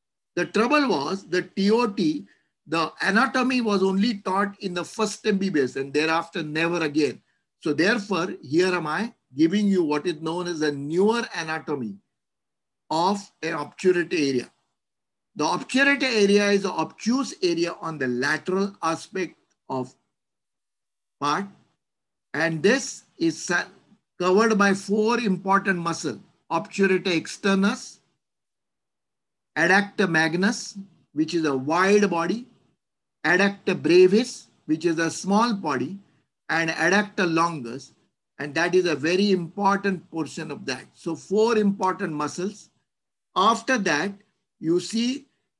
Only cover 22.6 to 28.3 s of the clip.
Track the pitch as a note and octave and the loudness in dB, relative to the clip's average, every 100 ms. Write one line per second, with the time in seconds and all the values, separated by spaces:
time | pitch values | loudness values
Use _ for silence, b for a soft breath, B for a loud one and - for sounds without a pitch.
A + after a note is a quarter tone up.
22.6 | F3+ C4+ - - - - E3 D#3 - F3 | 2 2 -2 -14 -18 -4 -2 -2 -4 -4
23.6 | F3+ - _ _ _ - F3+ F#3+ A3+ G#3+ | -4 -12 _ _ _ -4 2 4 4 4
24.6 | G3+ G3 - G#3+ G#3+ A#3+ A3+ F3+ F#3+ G3 | 2 2 -2 0 0 0 0 -2 2 2
25.6 | G3+ F3+ E3+ D#3 D3+ G2+ - _ - E3 | 2 -2 -4 -4 -6 -8 -14 _ -6 -6
26.6 | - - F#3+ F#3 F#3+ F3 - - G3+ G3 | -4 0 2 2 0 -2 -4 -4 0 2
27.6 | G3+ B3+ - - _ _ _ | 2 -2 -8 -20 _ _ _